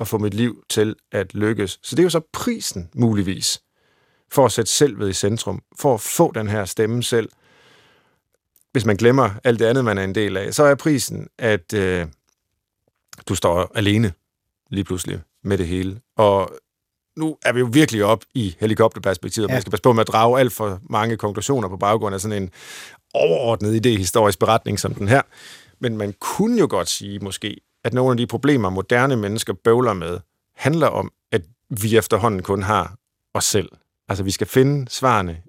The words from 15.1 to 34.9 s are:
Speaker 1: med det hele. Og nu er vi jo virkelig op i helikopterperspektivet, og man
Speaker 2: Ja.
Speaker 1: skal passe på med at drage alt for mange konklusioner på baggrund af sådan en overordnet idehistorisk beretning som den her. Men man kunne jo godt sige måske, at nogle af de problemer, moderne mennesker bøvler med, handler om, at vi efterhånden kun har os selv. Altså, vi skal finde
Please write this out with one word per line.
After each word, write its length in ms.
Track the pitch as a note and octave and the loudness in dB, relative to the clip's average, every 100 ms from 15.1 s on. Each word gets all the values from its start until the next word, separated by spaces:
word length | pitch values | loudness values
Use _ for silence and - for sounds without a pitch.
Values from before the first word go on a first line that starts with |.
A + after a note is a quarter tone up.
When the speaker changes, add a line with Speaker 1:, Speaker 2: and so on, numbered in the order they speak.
| F#2 - _ | -10 -12 _
Speaker 1:
med 140 | F#2+ G2 | -2 -2
det 80 | E2+ | 0
hele. 340 | F#2 F#2 G#2 - - | -4 -4 -8 -10 2
Og 340 | G#2 G2 F#2 C2+ _ _ _ _ _ - | 4 4 0 -8 _ _ _ _ _ -8
nu 200 | D#3 D3 | -6 -2
er 80 | - | -2
vi 80 | A#2+ | 0
jo 80 | B2 | 2
virkelig 320 | C3+ D#3 A2+ | 4 4 2
op 200 | G2+ A2+ - | 2 2 -2
i 220 | C3+ G2+ - | -4 -4 -2
helikopterperspektivet, 840 | A2 G#2+ A2 G#2+ F#2+ F#2 F#2+ A2+ | -2 2 2 2 -4 -4 -4 -4
og 60 | G2+ | -2
man 60 | B2 | -2
Speaker 2:
Ja. 40 | |
Speaker 1:
skal 100 | G2 | -2
passe 120 | G#2 | 0
på 100 | C3 | 4
med 80 | A2+ | 4
at 80 | A2 | 2
drage 320 | A2 A#2 B2+ | 4 4 4
alt 120 | B2+ | 2
for 280 | - G#2+ F#2 - | 0 -6 -6 -6
mange 260 | A2 A2+ A2 | -4 -2 -2
konklusioner 520 | G#2 G2+ G2+ C#3 F#2+ | -4 -4 -2 -2 -2
på 80 | F#2+ | -2
baggrund 380 | G2+ A2 G2+ | 0 0 -2
af 60 | F#2+ | -4
sådan 220 | G#2 G#2 | -4 -4
en 80 | F#2 - - - - - _ | -6 -10 -20 -20 -20 -20 _
overordnet 600 | - D3+ E3 A#2 A2 G#2 | 0 2 2 0 0 0
idehistorisk 640 | A2+ A#2+ G#2 F2+ A#2 G#2 G2 | 2 2 2 2 4 4 4
beretning 420 | G#2+ A2+ - G#2 | 2 2 0 -4
som 140 | - | -4
den 140 | - G2+ | -4 2
her. 140 | C3+ - - - - - _ | 2 0 -10 -20 -20 -20 _
Men 160 | B2 A2 | -6 -4
man 180 | G2+ G2 | -6 -6
kunne 380 | - - G#3+ A#3+ | -8 -2 0 2
jo 60 | C#3 | 2
godt 180 | G2+ E2+ | 0 -2
sige 300 | - G2+ G2+ | -6 -8 -10
måske, 380 | G2 - G#2 - _ _ | -10 -8 -10 -10 _ _
at 80 | A#2+ | -4
nogle 160 | B2 C3 | 0 2
af 60 | A#2+ | 2
de 100 | A#2+ | -2
problemer, 440 | D#3+ C#3 C#3 F#2+ | 0 2 2 2
moderne 460 | F#2+ F#2 A#2+ C3+ B2 | -2 0 2 4 2
mennesker 360 | G2+ A2 - | -2 -4 -6
bøvler 400 | F#2+ A#2 A#2 B2 | 0 2 4 2
med, 280 | F#2+ E2 F2 - _ _ - | -2 -4 -8 -10 _ _ -4
handler 300 | C3 D#3+ B2+ | -2 2 2
om, 260 | G2+ G2+ - _ | 0 -6 -10 _
at 100 | A2 - _ _ | -4 -4 _ _
vi 260 | A2 G#2+ A2 | -6 2 2
efterhånden 460 | - G#2+ A#2 F#2+ | 4 2 2 0
kun 200 | F2 G2 | -2 -2
har 340 | F#2+ G#2 E2+ G2 _ _ _ | 2 0 0 -8 _ _ _
os 100 | G2 | -4
selv. 240 | - G#2+ E2 - _ _ - | 0 0 -2 -10 _ _ -6
Altså, 160 | G2 | -2
vi 60 | G2 | -2
skal 160 | - G#2 | -2 0
finde 440 | C3 C#3 C#3+ B2+ | 4 4 2 -4